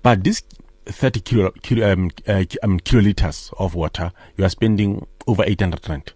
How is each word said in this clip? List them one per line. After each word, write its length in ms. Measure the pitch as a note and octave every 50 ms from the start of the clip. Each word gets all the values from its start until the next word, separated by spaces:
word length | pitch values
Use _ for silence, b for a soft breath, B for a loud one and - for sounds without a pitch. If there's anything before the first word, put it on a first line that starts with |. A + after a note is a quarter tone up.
But 220 | - B2+ A#2 F#2+ F#2+
this 180 | E3+ A3+ - - - - - - - - _ -
thirty 340 | - - - - C3 - A2
kilo, 300 | - - B2 A2 F#2+ F#2 - -
kilo, 300 | - - C3 A#2 A2 G2+
um, 180 | G2 F#2 F#2 F2 - - -
uh, 180 | - G#2 F#2+ F#2 -
ki-, 100 | - -
I 40 | -
mean, 140 | G#2 F#2+ F2+
kiloliters 720 | - - - A#2 G2+ G#2 G2 - - D#2+ D2 - - - - -
of 160 | G2 F#2 E2
water, 380 | F2 D#2+ - - - E2+ F2+ B B B B B
you 80 | - F#2+
are 60 | F2+
spending 560 | - - A#2 A2 G#2+ G2+ G#2+ G2+ G2+ - - - - - -
over 180 | - A#2 F#2 G#2+
eight 140 | G2 G#2 -
hundred 260 | G2+ F2+ D#2+ D2 - -
rand. 240 | D#2 C#2 - - _